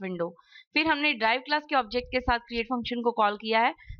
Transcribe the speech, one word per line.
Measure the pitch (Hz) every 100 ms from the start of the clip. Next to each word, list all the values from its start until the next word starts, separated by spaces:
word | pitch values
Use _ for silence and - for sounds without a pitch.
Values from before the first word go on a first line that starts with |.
विंडो। | 190 175 170 - _ - -
फिर | 294 320
हमने | 294 294 240
ड्राइव | 220 254
क्लास | 262 302 302
के | 277
ऑब्जेक्ट | 214 247 247
के | 254
साथ | 247 233
क्रिएट | 233 233 226
फंक्शन | 247 226 240
को | 233
कॉल | 226 208 208
किया | 220 220
है, | 247 330 -